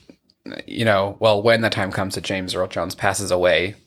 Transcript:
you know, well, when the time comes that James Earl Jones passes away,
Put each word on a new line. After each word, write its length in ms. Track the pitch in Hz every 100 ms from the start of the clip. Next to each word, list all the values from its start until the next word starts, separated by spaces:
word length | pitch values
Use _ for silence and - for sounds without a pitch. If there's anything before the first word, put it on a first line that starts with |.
| _ _ _ _ - 50 -
you 180 | -
know, 320 | 113 98 98 101
well, 200 | 110 104
when 200 | 113 113
the 100 | 110
time 220 | 113 101
comes 240 | 104 95 92
that 80 |
James 300 | 82 95 90
Earl 120 | 92 92
Jones 280 | 98 87 -
passes 340 | 101 98 98
away, 460 | 90 90 80 90 107